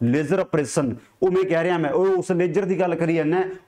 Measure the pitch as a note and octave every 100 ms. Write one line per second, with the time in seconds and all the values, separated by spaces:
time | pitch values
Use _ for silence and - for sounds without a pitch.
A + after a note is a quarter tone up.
0 | A#2 C#3+ C#3+ F3 - D#3 C#3 - C3+ A#2
1 | - - F#3 F#3 F#3 E3 F3 E3+ D3 D#3
2 | F#3+ F#3 D#3+ F3 F3+ D#3+ F#3+ F3+ F3+ E3
3 | E3 E3 D3+ F4+ F#4+ -